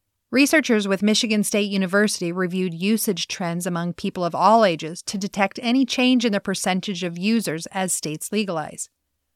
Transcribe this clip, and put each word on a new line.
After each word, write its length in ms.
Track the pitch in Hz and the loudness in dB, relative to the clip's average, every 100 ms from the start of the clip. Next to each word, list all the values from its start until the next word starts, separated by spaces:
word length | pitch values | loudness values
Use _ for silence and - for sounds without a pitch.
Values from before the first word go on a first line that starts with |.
| _ _ _ | _ _ _
Researchers 560 | 247 277 320 254 214 202 | 2 4 4 4 2 2
with 160 | 190 | 0
Michigan 400 | 208 214 233 214 | 2 2 2 0
State 260 | 196 214 202 | 0 0 0
University 640 | 196 185 202 208 - 175 | -2 0 2 2 0 -4
reviewed 420 | 175 185 185 185 | -2 -2 0 -2
usage 540 | 165 190 220 - 180 - | -2 0 0 0 -4 -6
trends 400 | - 175 170 185 | -6 -4 -4 -4
among 260 | 175 175 | -4 -4
people 300 | 165 202 185 | -4 -6 -4
of 100 | 175 | -4
all 320 | 160 180 226 208 | 4 6 6 6
ages 360 | 156 156 175 | 2 -4 -10
to 140 | - 202 | -10 -6
detect 420 | 196 - 196 - | -6 0 -2 0
any 240 | 240 254 254 | 0 2 2
change 400 | - 254 254 233 | 2 4 4 2
in 60 | |
the 80 | 202 | 0
percentage 640 | - 190 196 185 190 175 | -2 -2 0 -2 -2 -6
of 140 | 180 170 | -6 -4
users 480 | 196 226 190 156 165 | 0 0 0 -6 -6
as 260 | 196 190 | -6 -4
states 380 | - 156 156 - | -4 -6 -8 -6
legalize. 580 | 208 196 165 147 - - _ _ _ _ | -4 -2 -4 -8 -10 -16 _ _ _ _